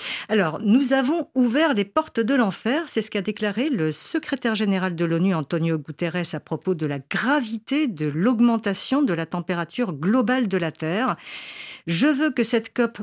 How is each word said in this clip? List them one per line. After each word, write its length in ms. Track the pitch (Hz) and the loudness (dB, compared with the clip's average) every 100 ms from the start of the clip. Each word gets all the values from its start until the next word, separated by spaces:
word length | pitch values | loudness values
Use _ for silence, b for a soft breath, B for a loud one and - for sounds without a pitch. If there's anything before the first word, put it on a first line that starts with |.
| B B B | B B B
Alors, 320 | 214 165 151 | 2 2 0
nous 320 | 208 254 254 | 4 4 4
avons 380 | 269 254 339 - 262 | 2 2 0 -2 0
ouvert 380 | 247 262 320 | 2 4 2
les 120 | 208 196 | 2 0
portes 340 | 311 311 233 | -2 -2 -2
de 160 | 226 277 | 2 2
l'enfer, 480 | 202 - 220 302 311 | 2 0 -2 -2 -2
c'est 140 | 220 | -4
ce 80 | - | -2
qu'a 120 | 208 | -4
déclaré 480 | 185 208 208 214 302 | -4 -4 -4 -2 -2
le 240 | 214 156 | 0 0
secrétaire 640 | 151 - 320 - 262 233 214 | -2 -4 -6 -4 -4 -2 0
général 380 | 208 190 185 | 0 0 -2
de 120 | 165 170 | -2 0
l'onu, 280 | 165 196 | 2 2
Antonio 440 | 165 143 165 165 160 | 0 0 -2 0 -2
Guterres, 560 | 147 - 170 180 170 | -4 -4 -4 -2 -4
à 60 | 151 | -6
propos 340 | - 156 190 165 | -6 -6 -2 -2
de 100 | 151 | -2
la 140 | 139 | -4
gravité 880 | - - 233 294 220 220 - 285 285 | -6 -4 0 0 0 -8 -2 -2 0
de 200 | 151 151 | -2 -2
l'augmentation 920 | 151 220 226 240 226 214 190 - 277 | 2 2 4 4 4 0 -4 0 2
de 120 | 254 | 2
la 120 | 165 160 | 0 -2
température 680 | 175 170 175 165 - 214 | -6 -4 -4 -4 -4 -4
globale 560 | 139 175 254 220 262 208 | 0 2 2 2 2 2
de 80 | 185 | 0
la 160 | 165 | -2
Terre. « 420 | - 160 196 247 165 B B B B B B 170 | -4 -4 -2 -2 -4 B B B B B B -4
Je 200 | 165 294 | 2 2
veux 240 | 269 302 | 4 0
que 120 | 247 | 0
cette 300 | 226 226 226 | 0 0 0
cop 260 | - 233 233 | -2 -2 -2